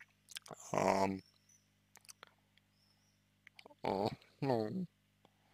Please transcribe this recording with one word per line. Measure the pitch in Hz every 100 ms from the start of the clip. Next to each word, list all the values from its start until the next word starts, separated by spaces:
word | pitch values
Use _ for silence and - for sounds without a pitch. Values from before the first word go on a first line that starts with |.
| - _ - - - - -
ам, | 98 95 95 98 95 - _ _ _ _ _ _ - - - - _ _ _ _ _ _ _ _ _ _ _ - - - -
э, | - 95 107 - - -
ну, | 139 117 107 185 180 _ _ _ - _ _